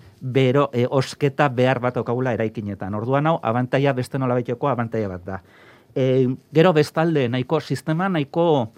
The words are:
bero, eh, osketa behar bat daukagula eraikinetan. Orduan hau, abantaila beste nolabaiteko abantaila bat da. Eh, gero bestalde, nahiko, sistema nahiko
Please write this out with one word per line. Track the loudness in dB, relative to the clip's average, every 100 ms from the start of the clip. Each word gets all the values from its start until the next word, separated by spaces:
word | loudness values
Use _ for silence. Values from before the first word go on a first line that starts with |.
| -8 -12
bero, | -2 2 4 4 2
eh, | 0 0
osketa | 0 -2 -2 -2 2 0
behar | 2 2 2
bat | -2 -2
daukagula | -2 -2 -2
eraikinetan. | -2 -2 -4 -8 -8 -8 -6
Orduan | -2 0 0
hau, | 0
abantaila | 0 -2 0 2 2
beste | 0 -4 -4
nolabaiteko | -2 -2 -2 -2 -2
abantaila | -2 -2 -4 -4 -6
bat | -10
da. | -12 -14 -20 -20 -20 _ -2
Eh, | 2 2 2 -2 _
gero | 4 4
bestalde, | 4 2 0 0 0 0
nahiko, | -2 -2 -4
sistema | -2 -6 -4 -2 -2
nahiko | -2 -2 0 2 2 0